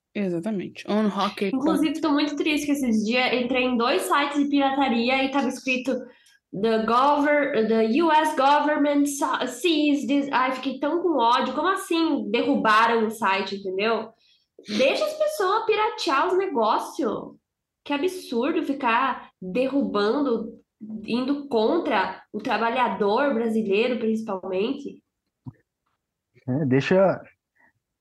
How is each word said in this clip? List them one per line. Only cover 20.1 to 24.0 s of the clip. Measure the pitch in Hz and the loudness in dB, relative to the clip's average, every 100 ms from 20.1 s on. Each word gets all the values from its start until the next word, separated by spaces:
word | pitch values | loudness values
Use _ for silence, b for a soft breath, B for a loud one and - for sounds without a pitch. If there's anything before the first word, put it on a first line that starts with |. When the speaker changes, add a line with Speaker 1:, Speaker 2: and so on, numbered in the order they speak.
| 277 269 220 - - _ _ 214 214 | 0 0 -2 -4 -14 _ _ -14 -12
Speaker 2:
indo | - 233 262 285 285 | -4 -4 -2 -4 -2
contra | 233 220 339 302 214 180 - - | 0 2 0 0 0 -2 -6 -14
o | 214 | -10
trabalhador | 262 214 233 254 233 196 202 226 285 | -4 -2 -2 0 -2 0 0 2 0
brasileiro, | 226 233 220 190 196 247 | 0 0 -2 0 0 0
principalmente. | 226 | 0